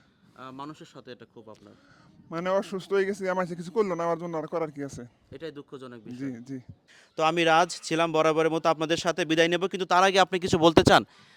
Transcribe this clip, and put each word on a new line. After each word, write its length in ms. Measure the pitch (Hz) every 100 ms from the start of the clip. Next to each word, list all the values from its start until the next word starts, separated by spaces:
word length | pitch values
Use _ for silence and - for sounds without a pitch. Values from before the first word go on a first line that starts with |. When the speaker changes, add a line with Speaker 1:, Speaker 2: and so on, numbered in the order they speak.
| _ _ _ -
Speaker 1:
আহ, 160 | 131
মানুষের 340 | 131 143 151 -
সাথে 200 | 139 127
একটা 120 | 117
ক্ষোভ 240 | 113 123 110
আপনার? 260 | 101 104 104 _ _ _ _ -
Speaker 2:
মানে 200 | 165 185
অসুস্থ 420 | 196 202 190 156
হয়ে 120 | 196
গেছি, 240 | 190 202 190
আমার 160 | 185
কাছে 120 | 175 175
কিছু 140 | 175
করলো 240 | 220 202
না, 100 | 165
আমার 140 | 170 170
জন্য 180 | 175 165
আর 100 | 156
করার 240 | 170 160
কি 140 | 139
আছে? 220 | 139 139 123 _ _
Speaker 1:
এটাই 200 | 139 165
দুঃখজনক 500 | 143 139 135 127 120
বিষয়। 260 | 107 123 139
Speaker 2:
জি, 120 | 120
জি। 180 | 120 135 - - _ _ _ -
Speaker 1:
তো 60 |
আমি 220 | 160 170
রাজ 360 | 165 160 180 -
ছিলাম 300 | - 165 165
বরাবরের 380 | 156 156 156 160
মতো 180 | 160 165
আপনাদের 280 | 156 160 165
সাথে 280 | 180 160
বিদায় 240 | 156 160 165
নেব, 200 | 175 185
কিন্তু 180 | 196 180
তার 180 | 180
আগে 160 | 196 190
আপনি 180 | 180 190
কিছু 200 | 180 185
বলতে 240 | 165 165
চান 220 | 190 170 104 _ _